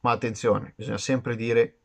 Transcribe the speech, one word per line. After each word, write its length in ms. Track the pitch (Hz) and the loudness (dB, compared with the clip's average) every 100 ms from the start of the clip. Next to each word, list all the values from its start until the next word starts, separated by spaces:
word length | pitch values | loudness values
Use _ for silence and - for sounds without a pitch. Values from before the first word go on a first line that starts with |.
ma 100 | 120 | 0
attenzione, 600 | 117 120 107 117 104 - | 0 -2 0 2 2 0
bisogna 240 | - 117 107 | -12 -8 -6
sempre 380 | - 131 127 117 | -2 -2 -2 -4
dire 400 | 117 117 117 _ | 0 2 2 _